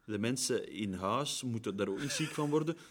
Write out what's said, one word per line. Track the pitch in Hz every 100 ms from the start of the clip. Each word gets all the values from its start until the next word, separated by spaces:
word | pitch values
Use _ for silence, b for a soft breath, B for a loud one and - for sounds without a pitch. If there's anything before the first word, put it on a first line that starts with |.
| -
De | 104
mensen | 113 127 - 110 -
in | 85 104
huis | 92 95 120 147 -
moeten | 127 113 107 98
daar | 98
ook | 98
niet | 143
ziek | - 156
van | - 147
worden. | 151 156 165 B